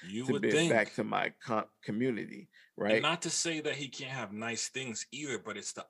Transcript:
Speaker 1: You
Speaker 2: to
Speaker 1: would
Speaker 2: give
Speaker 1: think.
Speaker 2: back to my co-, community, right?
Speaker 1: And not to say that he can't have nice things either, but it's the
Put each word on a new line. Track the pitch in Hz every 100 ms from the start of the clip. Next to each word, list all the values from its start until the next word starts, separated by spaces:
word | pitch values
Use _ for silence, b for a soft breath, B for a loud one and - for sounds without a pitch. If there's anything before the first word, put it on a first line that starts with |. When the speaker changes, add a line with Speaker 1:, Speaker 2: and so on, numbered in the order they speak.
Speaker 1:
You | 87 104 131
Speaker 2:
to |
Speaker 1:
would | 139 113
Speaker 2:
give |
Speaker 1:
think. | 147 165
Speaker 2:
back | 113 104 -
to |
my | 107 101 90 - -
co-, | 110 - _
community, | - 104 127 107 92 - - b b -
right? | 104
Speaker 1:
And | 110
not | 147 170
to | 170
say | - 170 156
that | 147 139
he | 139
can't | - 131
have | 131 107
nice | 104 113 113 -
things | 131 131 107 -
either, | 135 147 113
but | 104 101
it's | 95
the | -